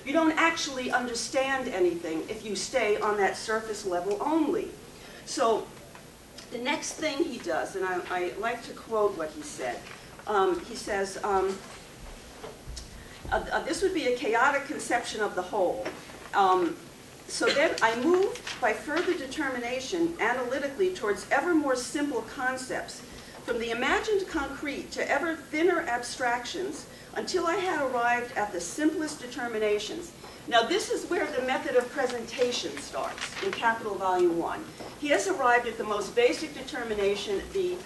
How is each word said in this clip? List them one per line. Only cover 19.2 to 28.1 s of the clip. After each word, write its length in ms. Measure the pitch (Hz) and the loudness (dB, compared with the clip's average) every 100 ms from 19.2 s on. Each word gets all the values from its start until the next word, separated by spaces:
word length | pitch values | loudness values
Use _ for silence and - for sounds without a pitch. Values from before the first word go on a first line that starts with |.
| 262 302 269 247 240 254 - 175 165 - | -2 -2 -2 -2 -4 -4 -2 0 0 2
analytically 760 | 214 262 240 277 277 - 185 | 0 0 0 -2 -2 2 2
towards 320 | - 220 202 - | 2 0 -2 2
ever 240 | 269 349 320 | 2 4 4
more 200 | 277 254 | 4 0
simple 460 | - 302 285 233 - 285 | 0 -2 0 -2 -4 -2
concepts, 680 | 254 254 254 170 - - - - - - | -2 -2 -4 -6 -6 -12 -14 -16 -16 -10
from 140 | - 226 | -4 -2
the 140 | 226 | -2
imagined 560 | 233 269 392 440 392 370 | 0 2 2 2 2 2
concrete 640 | 320 277 277 294 240 - | -2 -4 -4 -6 -6 -6
to 180 | 254 - | -4 0
ever 260 | 285 330 320 | 2 2 -2
thinner 460 | - 302 359 339 240 | -4 2 4 4 0
abstractions, 960 | 240 240 - 247 240 - 339 190 - - - - - | -2 -2 -2 0 0 -2 -4 -4 -6 -12 -16 -8 -6
until 320 | - 349 339 | -2 0 2
I 80 | 381 | 2
had 260 | 370 311 | 2 0
arrived 560 | 269 247 240 | 0 2 2